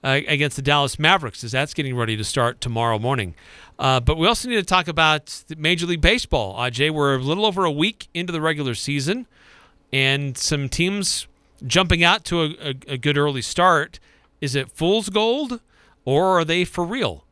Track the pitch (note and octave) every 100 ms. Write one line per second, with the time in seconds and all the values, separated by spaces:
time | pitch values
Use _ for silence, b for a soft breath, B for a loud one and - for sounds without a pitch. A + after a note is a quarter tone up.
0 | C3+ C3+ - D3 D3 - C3+ D3 C#3 -
1 | D#3 F#3+ C#3 - A#2 B2+ D3 - C#3 B2
2 | A2+ A2 G#2+ - A#2+ B2 B2+ A2+ A#2 A2
3 | A#2 C3+ F#2+ E2 B B B _ C3+ C3
4 | A#2+ D#3+ E3+ A3+ B3+ A#3 F#3 F#3 F3 D#3
5 | D#3+ D#3 - - - D#3 D3+ F3 E3+ F3
6 | D#3+ A#3 - D3 G2+ G2 B2 A#2+ D3 D#3
7 | C#3+ C3+ C3 E3+ G#3+ F#3 F3+ C#3+ F#3 A3+
8 | - E3+ F3 E3 D#3 D3+ C3+ A2+ - C#3+
9 | C#3 A3 B3 b b b b b _ C3
10 | C3+ C#3 C#3+ B2+ - D3 C#3 - F3 G3+
11 | F#3 - - _ _ _ C3 E3+ F#3 E3+
12 | E3+ G#3 - E3+ D#3 D#3 D3+ C3+ - C3+
13 | C#3 C#3+ D3 C3+ A#2 - F3+ E3 D#3 -
14 | b b b _ D3 C3+ C3 - E3 G#3+
15 | G3+ G3+ A3 B3+ C#4+ A#3 _ b b b
16 | - C#3 F#3+ F#3 D#3+ E3+ F3 - F3 A#3+
17 | E3+ F2 _